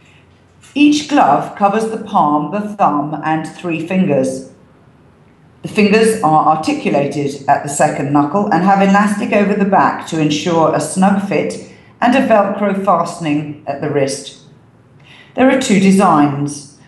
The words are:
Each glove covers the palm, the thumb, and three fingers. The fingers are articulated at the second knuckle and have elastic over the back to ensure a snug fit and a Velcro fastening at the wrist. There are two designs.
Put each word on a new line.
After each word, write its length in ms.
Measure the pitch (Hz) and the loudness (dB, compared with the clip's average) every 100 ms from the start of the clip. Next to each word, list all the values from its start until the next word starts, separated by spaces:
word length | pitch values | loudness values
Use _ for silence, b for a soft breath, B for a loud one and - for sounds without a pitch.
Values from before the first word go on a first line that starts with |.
| b b b b b _ - | b b b b b _ -8
Each 360 | 269 294 294 - | 2 4 4 0
glove 460 | 285 156 - - - | 2 2 2 -2 -2
covers 340 | 196 214 220 | 0 0 -4
the 140 | 220 | -6
palm, 480 | - 196 151 151 147 | -4 0 2 0 -2
the 240 | 202 208 - | -6 -8 -2
thumb, 440 | 165 147 151 160 | 0 0 -6 -6
and 240 | 151 160 - | -4 -4 -6
three 380 | - 180 156 - | -10 -8 -6 -4
fingers. 640 | 185 151 139 131 131 - - - _ _ _ _ _ _ _ _ _ | -2 0 0 -2 -6 -12 -20 -20 _ _ _ _ _ _ _ _ _
The 60 | - | -6
fingers 520 | 214 202 220 - - | 0 2 4 2 2
are 340 | 156 156 151 156 | 2 2 2 0
articulated 880 | - - 190 143 143 147 143 - - | -2 -4 -2 -2 -2 -4 -6 -4 0
at 140 | 139 | 0
the 60 | 147 | 0
second 440 | - 151 - 139 | -2 0 0 -2
knuckle 400 | 143 147 202 - | 0 0 -2 0
and 100 | 170 | 0
have 240 | 190 196 196 | 2 4 4
elastic 460 | 196 208 - 247 | 4 2 0 0
over 220 | 214 196 208 | 0 2 0
the 100 | 196 | 2
back 420 | 185 131 - - | 2 2 -2 -6
to 140 | 160 | -2
ensure 520 | 151 151 180 165 156 | 0 0 0 2 2
a 60 | 147 | 0
snug 480 | - 190 196 202 - | -4 0 2 2 -2
fit 460 | 151 - - B B B B | -2 -4 -8 B B B B
and 160 | 247 269 | 0 2
a 120 | 254 | 4
Velcro 580 | 214 196 196 208 190 196 | 2 2 -2 -2 -2 0
fastening 760 | 170 165 - 160 147 147 - - | 0 -2 -6 -4 -4 -4 -12 -10
at 160 | 143 | -8
the 80 | 151 | -4
wrist. 540 | 139 131 - - - - - _ _ _ - B B B | -2 -2 -4 -12 -20 -20 -20 _ _ _ -20 B B B
There 160 | - 262 | 0 2
are 100 | 254 | 2
two 200 | - 190 | 2 2
designs. 960 | 190 190 190 151 143 139 143 - - b | 4 4 4 4 2 0 -6 -8 -18 b